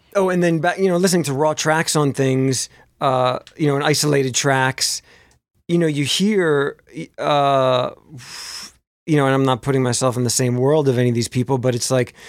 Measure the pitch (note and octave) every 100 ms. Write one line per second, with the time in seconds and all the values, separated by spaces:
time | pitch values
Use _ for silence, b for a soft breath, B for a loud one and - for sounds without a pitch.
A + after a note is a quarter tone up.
0 | _ G3+ F#3 F3+ F3 E3 F3 F#3 F#3+ F3
1 | F#3 F3 C#3+ C3+ D#3 D3+ D#3 D#3 E3 D#3
2 | C#3+ C3+ C3+ C3 C3+ B2+ - b b _
3 | C#3 B2+ B2+ B2+ - - D3 C#3 D3+ D3
4 | D3+ C#3 C3+ - C#3+ C3+ C3 - - -
5 | b b b b _ _ - E3+ D#3+ C#3+
6 | C3+ - G3+ G3+ E3 C#3+ C#3+ - _ C3
7 | - - D3+ D3 C#3 C3+ C3 B2+ C3 -
8 | - C#3 B B B B B - _ _
9 | - D3 C3+ C3+ C3+ A#2+ C#3 C3+ B2+ A#2
10 | C3 A#2+ A#2+ - B2+ B2 C3+ D#3 C#3 B2
11 | B2 A#2 A2+ B2+ A#2+ C3+ B2+ A#2+ - C3
12 | B2 B